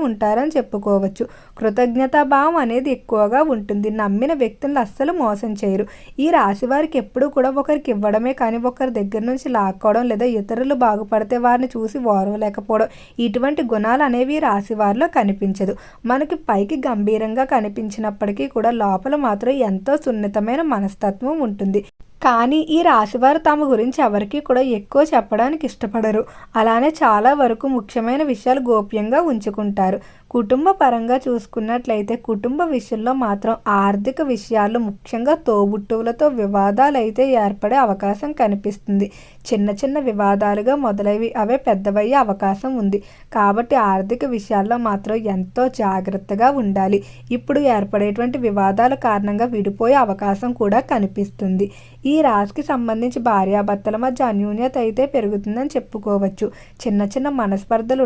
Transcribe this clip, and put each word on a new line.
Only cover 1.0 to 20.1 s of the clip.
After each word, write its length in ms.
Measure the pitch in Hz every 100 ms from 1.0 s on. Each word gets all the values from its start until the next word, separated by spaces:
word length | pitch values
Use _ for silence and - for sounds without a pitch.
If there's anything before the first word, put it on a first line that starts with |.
| 196 196 240 - - -
కృతజ్ఞతాభావం 1000 | 220 214 247 233 262 294 277 277 294 339
అనేది 280 | 247 240 277 254
ఎక్కువగా 460 | - 214 208 247 311
ఉంటుంది. 360 | 233 202 208 214 220
నమ్మిన 300 | 208 202 269 311
వ్యక్తులను 400 | 233 - 285 285
అస్సలు 300 | 214 - 277 359
మోసం 300 | 233 208 226 208
చేయరు. 260 | 202 190 202 - - -
ఈ 40 | 294 339
రాశి 300 | 202 202 240
వారికి 240 | 277 311 277
ఎప్పుడూ 240 | 208 247 285 277
కూడా 140 | 254 269
ఒకరికి 280 | 277 302 294 208
ఇవ్వడమే 380 | 208 214 240 262
కానీ 180 | 233 233 247
ఒకరి 240 | 247 262 233
దగ్గర 220 | 202 220 233
నుంచి 180 | 262 285 233
లాక్కోవడం 480 | 196 190 220 220 247
లేదా 160 | 214 247 220
ఇతరులు 320 | 202 233 262 277
బాగుపడితే 520 | 240 208 208 214 214 240 240
వారిని 220 | 247 254
చూసి 240 | 233 220 277 240 196
ఓర్వలేకపోవడం 680 | 196 208 214 208 202 214 220 - - - 233
ఇటువంటి 340 | 226 269 302 254
గుణాలు 340 | 220 214 262 285
అనేవి 260 | 240 262 302 294
రాశి 280 | 202 202 214
వారిలో 260 | 202 214 339 311
కనిపించదు. 560 | 208 196 196 190 190 202 - - 233
మనకి 260 | 262 302 339 -
పైకి 280 | 202 202 311 269
గంభీరంగా 580 | 214 208 220 220 226 262
కనిపించినప్పటికీ 920 | 254 208 208 214 202 214 202 208 202 269 240
కూడా 160 | 226 233
లోపల 320 | 202 190 269 294 269
మాత్రం 260 | 202 233 277 220
ఎంతో 240 | 190 190 302
సున్నితమైన 580 | 277